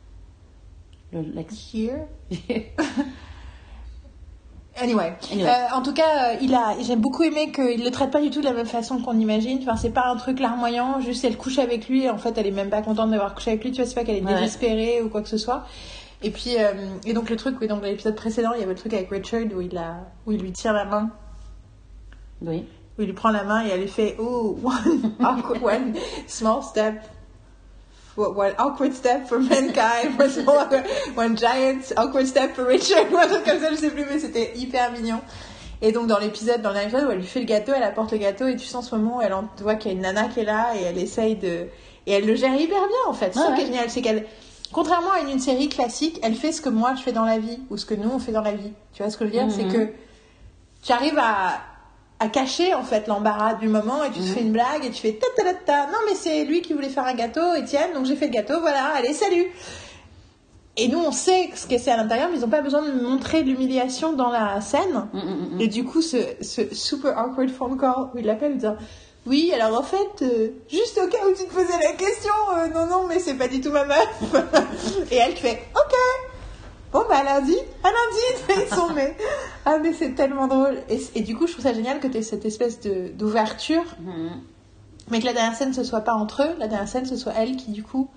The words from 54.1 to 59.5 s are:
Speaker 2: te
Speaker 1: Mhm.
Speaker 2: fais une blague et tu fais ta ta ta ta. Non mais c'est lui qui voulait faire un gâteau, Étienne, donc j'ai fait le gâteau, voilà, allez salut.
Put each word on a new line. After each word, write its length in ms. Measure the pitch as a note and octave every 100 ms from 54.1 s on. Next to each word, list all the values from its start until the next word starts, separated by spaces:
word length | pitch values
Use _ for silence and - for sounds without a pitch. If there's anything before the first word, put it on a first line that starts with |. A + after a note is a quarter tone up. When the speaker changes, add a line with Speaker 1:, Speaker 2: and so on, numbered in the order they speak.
| F3
Speaker 2:
te 40 |
Speaker 1:
Mhm. 40 | F#3
Speaker 2:
fais 60 | G3+
une 120 | A3
blague 320 | A3 B3 D4+ B3
et 40 |
tu 120 | G#3+
fais 100 | A3
ta 140 | G#3+ - -
ta 160 | F4+
ta 20 |
ta. 320 | F#4 - C#4+ C#4
Non 100 | G#4+ G#4+
mais 60 |
c'est 320 | F4+ E4 D4+ C#4
lui 160 | E4+
qui 100 | -
voulait 160 | D4 C4+
faire 160 | C4+
un 80 | B3+
gâteau, 400 | A#3+ A#3 D#4 F4
Étienne, 380 | D#4+ A3 C#4 F4+
donc 140 | D4 C4
j'ai 100 | D4
fait 120 | C#4+
le 40 |
gâteau, 260 | A3+ G#3 E4
voilà, 260 | E4 C#4 C#4 C#4+
allez 160 | B3
salut. 320 | D4+ G4 F4 F#4